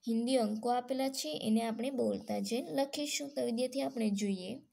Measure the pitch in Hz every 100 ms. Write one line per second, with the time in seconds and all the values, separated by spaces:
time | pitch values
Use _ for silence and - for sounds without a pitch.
0 | - 226 233 262 220 220 240 247 247 262
1 | 269 269 302 302 - 220 226 220 254 269
2 | 226 196 208 208 202 226 330 285 277 294
3 | 294 - 285 277 240 233 254 262 269 254
4 | 220 202 208 190 180 254 -